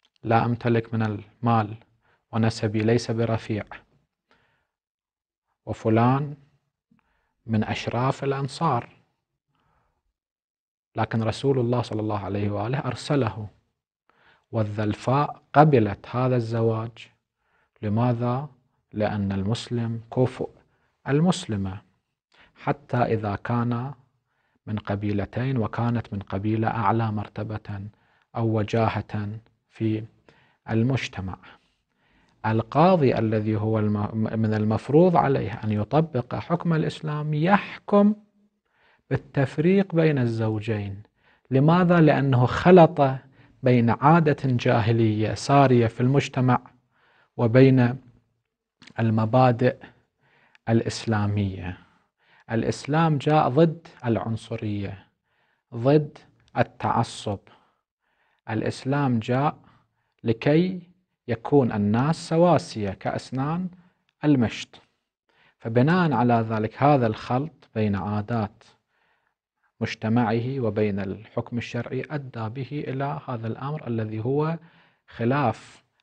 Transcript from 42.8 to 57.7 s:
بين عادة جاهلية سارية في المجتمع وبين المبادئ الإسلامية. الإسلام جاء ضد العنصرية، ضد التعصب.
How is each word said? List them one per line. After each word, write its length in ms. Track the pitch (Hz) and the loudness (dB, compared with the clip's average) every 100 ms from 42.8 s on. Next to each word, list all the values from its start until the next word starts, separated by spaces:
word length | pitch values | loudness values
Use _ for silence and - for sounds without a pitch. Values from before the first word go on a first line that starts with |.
| 160 170 135 131 - _ _ _ | 8 6 0 0 -10 _ _ _
بين 260 | 131 123 117 | 2 4 4
عادة 480 | 104 139 170 151 139 135 | 4 6 6 4 0 0
جاهلية 880 | 120 127 123 107 113 113 107 107 | 0 2 2 2 2 2 2 -2
سارية 540 | - - 139 135 123 117 | -4 2 4 6 4 2
في 140 | - | 0
المجتمع 600 | 127 139 139 - 127 123 - _ _ _ _ _ _ - | 2 2 0 0 0 0 -4 _ _ _ _ _ _ -2
وبين 600 | 120 123 135 131 120 131 - _ _ _ _ _ _ _ - - | 4 6 8 6 4 0 -12 _ _ _ _ _ _ _ -14 -4
المبادئ 800 | 113 110 110 127 127 117 127 131 - _ _ _ _ _ _ _ - | 0 0 2 4 4 4 0 -2 -10 _ _ _ _ _ _ _ 0
الإسلامية. 1080 | 113 113 - - 107 104 104 98 95 90 85 _ _ _ _ _ _ - | 0 0 -4 -4 -2 0 -2 -2 -4 -10 -12 _ _ _ _ _ _ -6
الإسلام 680 | 113 - - - 151 165 143 | -4 -4 -6 -4 0 0 0
جاء 320 | 151 151 143 | 0 2 2
ضد 380 | 131 165 156 - - 120 | 2 2 0 -14 -8 -4
العنصرية، 1000 | 104 113 113 - 113 107 101 98 95 - _ _ _ _ _ _ 120 | -2 -2 -8 -8 -8 -6 -6 -8 -10 -20 _ _ _ _ _ _ -2
ضد 420 | 123 151 147 - - _ _ 127 | 2 2 2 -10 -20 _ _ -4
التعصب. 840 | 120 - 107 110 117 - 110 101 - _ _ | -4 -4 -2 -2 -2 -6 -8 -8 -12 _ _